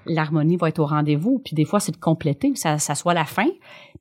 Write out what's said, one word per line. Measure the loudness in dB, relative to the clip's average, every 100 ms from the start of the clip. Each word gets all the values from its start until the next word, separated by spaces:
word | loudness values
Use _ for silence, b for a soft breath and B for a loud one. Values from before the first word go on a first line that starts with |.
| -4
l'harmonie | -2 0 2 2 2
va | 0
être | 0
au | 0
rendez-vous. | 0 2 0 0 -2
Puis | -2 -2
des | 0
fois, | 0
c'est | -2
de | -2
compléter, | 0 0 0 -2 -2
que | 0
ça, | 0 -2
ça | -2
soit | -2 0 0
la | 0
fin. | 0 0 -2 B B B B